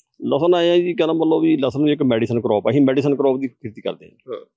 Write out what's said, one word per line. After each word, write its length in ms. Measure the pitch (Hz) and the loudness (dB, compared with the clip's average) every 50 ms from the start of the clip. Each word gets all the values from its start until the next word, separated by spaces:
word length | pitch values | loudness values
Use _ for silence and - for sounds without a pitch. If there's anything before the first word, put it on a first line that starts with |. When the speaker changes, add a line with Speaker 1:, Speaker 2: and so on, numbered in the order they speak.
| _ _ _ _ - | _ _ _ _ -4
Speaker 1:
ਲਸਣ 280 | 117 135 139 160 175 180 | -2 -2 0 2 2 2
ਆਇਆ 240 | 175 170 170 175 | 2 2 2 2
ਜੀ, 160 | 175 175 180 165 | 2 0 0 -2
ਕਹਿੰਦਾ 200 | - 160 156 160 | -2 -2 0 0
ਮਤਲਬ 280 | 160 160 160 160 160 | 0 0 0 0 2
ਵੀ 160 | 160 165 160 | 2 2 2
ਲਸਣ 260 | 143 135 127 131 139 151 | 2 0 -2 0 0 0
ਵੀ 80 | 151 | 0
ਇੱਕ 120 | 147 147 143 | 0 0 0
ਮੈਡੀਸਨ 380 | 127 117 113 117 110 113 113 | 0 2 0 0 0 -2 -2
ਕ੍ਰੌਪ 260 | 110 110 107 104 - | 0 0 0 0 0
ਆ, 40 | - | 0
ਅਸੀਂ 100 | - 147 | 2 2
ਮੈਡੀਸਨ 340 | 139 131 131 139 135 147 143 | 2 2 2 2 0 0 0
ਕ੍ਰੌਪ 240 | 139 139 139 127 135 | 0 0 0 0 0
ਦੀ 80 | 135 | -4
ਖੇਤੀ 340 | 127 - _ - 113 104 107 | -8 -10 _ -16 -16 -16 -10
ਕਰਦੇ 240 | - 92 85 - - | -10 -10 -10 -10 -16
ਹਾਂ। 280 | - _ _ _ 131 117 | -20 _ _ _ -16 -16
Speaker 2:
ਹਾਂ। 120 | - - _ _ | -16 -16 _ _